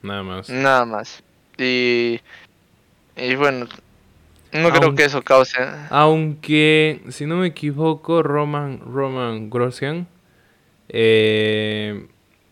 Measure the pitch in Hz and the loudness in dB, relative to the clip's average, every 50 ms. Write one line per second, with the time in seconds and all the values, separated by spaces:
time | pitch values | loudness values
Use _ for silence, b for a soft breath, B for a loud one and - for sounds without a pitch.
0 | - 101 101 101 95 92 92 92 95 - 123 131 135 135 131 127 120 117 110 104 | -12 -10 -8 -8 -8 -8 -10 -10 -10 -8 -4 0 2 4 4 4 2 0 -4 -8
1 | 113 - - - _ _ _ _ _ _ _ - 127 127 127 123 123 123 120 120 | -8 -10 -16 -20 _ _ _ _ _ _ _ -4 -2 0 0 0 2 2 2 2
2 | 120 120 117 - _ B B B B B _ _ _ _ _ _ _ _ _ _ | 0 -2 -2 -6 _ B B B B B _ _ _ _ _ _ _ _ _ _
3 | _ _ - - 127 127 131 135 147 143 131 127 120 - - - _ _ _ _ | _ _ -14 -8 -4 -2 0 2 2 2 0 0 -6 -10 -14 -20 _ _ _ _
4 | _ _ _ _ _ _ _ _ _ _ - 156 165 170 156 165 165 151 139 147 | _ _ _ _ _ _ _ _ _ _ -2 0 2 4 4 4 4 4 4 4
5 | 147 139 143 135 - - 135 131 127 - - 127 127 143 147 147 147 147 - 143 | 2 2 2 -2 2 4 6 6 6 4 0 -4 -4 -4 -6 -12 -8 -2 2 4
6 | 151 156 160 160 156 156 147 - - 147 151 151 151 156 156 156 156 156 147 - | 4 4 4 2 0 -4 -6 -6 -2 0 2 4 4 4 4 4 2 0 -2 -6
7 | - - - - 147 151 170 180 185 170 - - 151 147 135 147 160 160 160 156 | -12 -16 -12 -10 -8 -4 -2 -2 -2 -4 -4 -4 -6 -6 -4 -2 0 -2 -2 -2
8 | - 160 165 165 156 143 143 147 147 147 147 147 147 139 131 - - 120 123 139 | -2 0 0 2 2 2 0 -2 -2 -2 -4 -6 -6 -6 -8 -10 -12 -8 -4 -4
9 | 135 131 131 127 123 117 113 110 110 107 123 120 123 127 123 - 131 143 160 175 | -4 -4 -4 -4 -4 -4 -6 -6 -8 -4 -2 -2 -2 -2 -2 -4 -6 -6 -6 -6
10 | 175 - _ _ _ _ _ _ _ _ _ _ _ _ _ _ _ - - 113 | -8 -10 _ _ _ _ _ _ _ _ _ _ _ _ _ _ _ -6 -2 2
11 | 113 110 110 110 110 107 107 107 107 107 107 107 107 107 107 107 107 107 104 101 | 4 4 6 6 4 4 2 2 0 0 0 -2 -2 -4 -4 -6 -6 -8 -8 -10
12 | 101 - _ _ _ _ _ _ _ _ | -14 -18 _ _ _ _ _ _ _ _